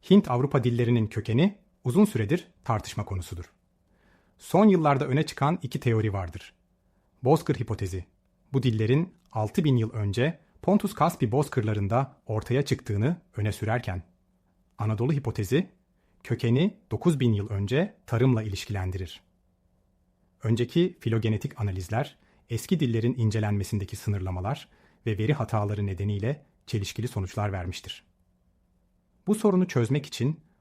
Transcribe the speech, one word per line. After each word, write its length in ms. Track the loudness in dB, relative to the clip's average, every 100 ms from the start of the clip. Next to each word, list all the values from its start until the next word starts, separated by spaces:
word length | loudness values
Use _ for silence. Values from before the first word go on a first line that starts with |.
| 8
Hint-Avrupa 540 | 6 6 0 2 2
dillerinin 440 | 2 2 2 2 2
kökeni 500 | -4 0 2 2 0 _ _
uzun 220 | 0 4 4
süredir 420 | 4 0 -2 -4 _
tartışma 420 | -4 -4 -4 -8 -6
konusudur. 480 | -8 -8 -12 -14 _ _ _ _ _ _ _ _ _
Son 300 | 0 6 6
yıllarda 400 | 6 4 2 2
öne 180 | 0 0
çıkan 340 | -2 -2 -2
iki 180 | -6 -4
teori 340 | 0 2 0
vardır. 400 | -2 -6 -12 -18 _ _ _ _ _ _ _
Bozkır 320 | 2 2 2 -2
hipotezi, 500 | -2 -4 -4 -6 -10 _ _ _ _
bu 100 | 0
dillerin 500 | 2 2 2 2 0 _ _
altı 320 | -4 -2 0
bin 120 | 2 2
yıl 160 | 2
önce 480 | -2 -2 0 0 -2 _ _
Pontus 320 | 2 2 0
Kaspi 380 | 0 0 2 0
bozkırlarında 880 | 2 0 -2 -2 -2 0 0 -2 -8 -6
ortaya 400 | -6 0 -2 0
çıktığını 560 | -4 -2 0 0 -2 _ -4
öne 140 | -4
sürerken, 520 | -2 -2 -2 -4 -8 -10 _ _ _ _ _ _ _
Anadolu 360 | -4 0 0
hipotezi, 560 | 0 -2 -4 0 0 0 _ _ _ _ _
kökeni 540 | -6 -2 2 2 0 -2 _
dokuz 280 | -2 0 2
bin 140 | 2
yıl 160 | 2 -2
önce 460 | -4 -2 0 -2 -6 -4
tarımla 380 | 2 2 2
ilişkilendirir. 800 | -2 -8 -6 -6 -4 -6 -10 -12 _ _ _ _ _ _ _ _ _ _ _ _
Önceki 540 | -2 0 2 2 0 -2
filogenetik 600 | -2 0 0 -2 -4 -4
analizler, 560 | -4 -4 -4 -4 -4 -10 _ _ _
eski 300 | -8 -2 0
dillerin 360 | 2 2 0 2
incelenmesindeki 760 | 0 2 0 -2 -2 -4 -6 -8
sınırlamalar 760 | -4 -4 -4 -4 -4 -6 -10 _ _ _ -6
ve 120 | -2
veri 160 | 0
hataları 520 | -2 0 -2 -2 -2 -4
nedeniyle 600 | -4 -4 -2 -4 -6 _ _ -6
çelişkili 400 | -4 -4 -6 -6
sonuçlar 440 | -4 -6 -4 -4
vermiştir. 540 | -4 -6 -10 -12 -18 _ _ _ _ _ _ _ _ _ _ _ _ -2
Bu 80 | 2
sorunu 320 | 4 4 2
çözmek 380 | 0 2 0 -2
için 340 | -4 -2 -4 _ _